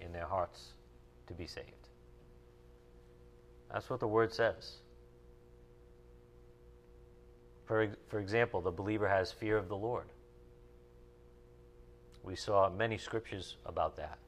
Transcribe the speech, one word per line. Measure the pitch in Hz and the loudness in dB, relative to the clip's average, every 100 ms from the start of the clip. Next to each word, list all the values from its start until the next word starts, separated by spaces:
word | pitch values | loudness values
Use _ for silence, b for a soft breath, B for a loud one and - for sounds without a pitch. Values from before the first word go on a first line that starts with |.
in | 87 | -12
their | 87 | -8
hearts | 82 95 87 - - - - - - - - | -4 -2 -2 -4 -20 -20 -20 -20 -20 -20 -14
to | |
be | 85 85 | -12 -10
saved. | - - - - - - - - - - - - - - - - - - - - - - | -12 -14 -16 -20 -20 -20 -20 -20 -20 -20 -20 -20 -20 -20 -20 -20 -20 -20 -20 -20 -20 -10
That's | 104 - | -8 -6
what | 127 | -4
the | 117 | 2
word | 110 113 | 4 4
says. | - 113 - - - - - - - - - - - - - - - - - - - - - - - - - - - - - - - - | 4 2 0 -8 -18 -20 -20 -20 -20 -20 -20 -20 -20 -20 -20 -20 -20 -20 -20 -20 -20 -20 -20 -20 -20 -20 -20 -20 -20 -20 -20 -20 -16 -2
For, | 110 110 104 - | 2 2 -2 -6
for | 110 | -6
example, | 98 113 117 95 | 0 2 2 2
the | 87 | -2
believer | 90 101 107 101 | -2 0 2 4
has | 98 92 | 4 2
fear | - 110 107 | -2 0 0
of | 92 | 0
the | 101 | -4
Lord. | 110 120 - - - - - - - - - - - - - - - - - - - - - - | -4 -4 -8 -16 -20 -20 -20 -20 -20 -20 -20 -20 -20 -20 -20 -20 -20 -20 -20 -20 -20 -20 -20 -12
We | 92 90 | -8 -6
saw | - 101 95 | 2 6 6
many | 92 113 110 | 6 0 0
scriptures | - 113 - 101 90 - - | -2 -4 -4 -8 -8 -12 -6
about | 85 80 - | 0 0 0
that. | 76 - | -10 -10